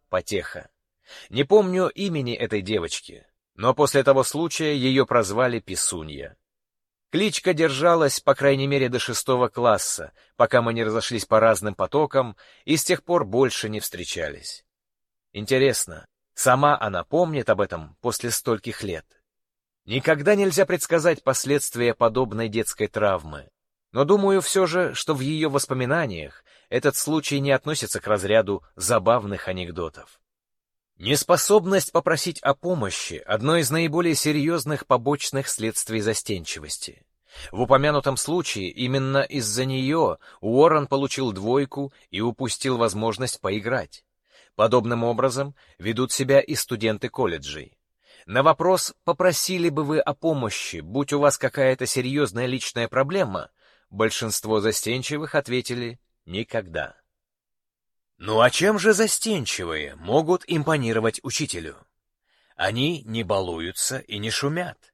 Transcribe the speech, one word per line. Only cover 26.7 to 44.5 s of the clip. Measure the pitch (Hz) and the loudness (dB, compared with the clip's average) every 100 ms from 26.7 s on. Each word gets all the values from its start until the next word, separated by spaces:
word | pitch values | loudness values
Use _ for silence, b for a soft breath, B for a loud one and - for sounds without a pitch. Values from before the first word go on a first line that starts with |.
этот | 123 143 - | 0 0 0
случай | - 156 - 143 | -2 -2 0 -2
не | 139 | 0
относится | 135 147 151 113 - | 0 0 -6 -4 -6
к | 104 | -2
разряду | 104 95 110 98 98 - | 0 4 2 4 -4 -8
забавных | - 98 113 95 120 104 95 - | -8 0 2 4 2 0 -6 -6
анекдотов. | 92 87 85 80 - - _ _ _ _ _ _ _ _ _ | -8 -8 -6 -8 -10 -20 _ _ _ _ _ _ _ _ _
Неспособность | 92 143 - 175 - 208 175 196 - | -2 -2 2 2 6 4 4 0 2
попросить | 170 165 156 180 156 | 0 0 -2 -2 -2
о | - | -2
помощи — | - 175 170 101 - - 82 - | -2 -2 -2 -2 -4 -8 -10 -2
одно | 107 131 170 | 0 2 2
из | 131 | 2
наиболее | 156 165 156 170 147 | 0 0 0 0 0
серьезных | 151 151 147 170 135 143 - | 0 0 0 -2 -2 -6 0
побочных | 123 117 147 - 135 139 | 2 2 -2 -2 -4 -4
следствий | - 110 - - 110 | -4 -4 -4 -4 -2
застенчивости. | 104 107 - 95 78 - 76 - - - _ _ B B B | -2 -2 -4 -6 -6 -10 -10 -10 -12 -16 _ _ B B B
В | 95 | -4
упомянутом | 117 131 147 147 139 131 | 4 4 4 0 0 -4
случае | - 175 151 - 92 | -2 -4 -4 -6 -8
именно | - 123 135 135 135 | -6 -4 -2 0 0
из-за | - 139 107 110 131 | -2 -4 -4 -2 -2
нее | 131 131 160 127 78 B B | -2 -2 0 0 -2 B B
Уоррен | 104 127 165 156 135 | 0 6 6 4 0
получил | 139 139 - 127 | -2 -2 -2 -4
двойку | 95 104 135 139 139 139 b b | -4 0 0 0 -6 -10 b b
и | 92 | -4
упустил | 117 113 127 - 135 123 | -4 -2 -6 -4 -2 0
возможность | 113 104 113 110 127 - | 0 0 -2 -2 -6 -4
поиграть. | 95 104 104 127 - - _ _ b b b | -4 -4 -2 -4 -4 -16 _ _ b b b